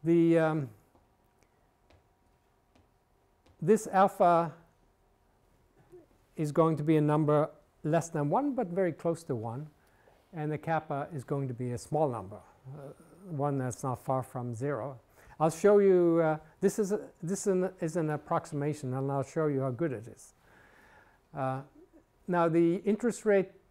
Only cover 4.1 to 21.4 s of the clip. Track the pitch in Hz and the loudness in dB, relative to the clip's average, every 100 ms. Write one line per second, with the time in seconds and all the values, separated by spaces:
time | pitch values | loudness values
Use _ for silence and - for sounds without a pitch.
4.1 | - 180 170 170 - _ _ _ _ _ | 6 4 4 2 -6 _ _ _ _ _
5.1 | _ _ _ _ _ _ _ _ 359 320 | _ _ _ _ _ _ _ _ -20 _
6.1 | _ _ - 151 147 160 156 151 156 151 | _ _ -6 -4 2 2 2 0 2 2
7.1 | 151 151 151 156 - _ _ 160 165 156 | 2 2 2 0 -6 _ _ -2 -2 -2
8.1 | 156 147 196 285 254 196 175 185 - 170 | -4 -2 0 -2 -4 -4 -2 -2 -2 -4
9.1 | 165 - 123 113 120 151 _ _ _ _ | -6 -6 -6 -6 -10 -12 _ _ _ _
10.1 | _ _ 165 151 151 156 160 156 139 160 | _ _ -8 -6 -6 -2 -4 -2 -8 -6
11.1 | 165 - 143 135 117 123 120 - 151 156 | -10 -6 -6 -6 -6 -8 -8 -4 -2 -2
12.1 | 117 95 101 - _ 131 143 139 - - | -2 -10 -16 -20 _ -20 -18 -18 -20 -20
13.1 | 160 196 156 143 139 127 117 139 123 - | -20 -12 -4 -2 -2 -4 -6 -6 -6 -2
14.1 | 131 123 131 123 113 139 135 123 123 _ | -4 -2 -8 -8 -6 -4 -4 -8 -12 _
15.1 | _ - - 156 156 202 208 196 180 175 | _ -20 -2 -2 4 6 8 8 6 6
16.1 | 165 160 156 - _ 196 196 202 214 269 | 4 2 0 -6 _ -2 0 -2 -2 -6
17.1 | _ 160 196 208 185 185 - 170 170 156 | _ -8 -4 0 0 0 -4 -4 -2 -2
18.1 | 151 - 170 - 147 143 151 131 127 135 | -4 -2 -4 -4 -4 -4 -4 -6 -4 -2
19.1 | 139 135 - 156 139 135 120 165 117 113 | -4 -4 -2 0 0 -2 -2 -4 -4 -12
20.1 | - - _ _ _ _ _ - - _ | -20 -20 _ _ _ _ _ -20 -20 _
21.1 | _ _ 156 | _ _ -8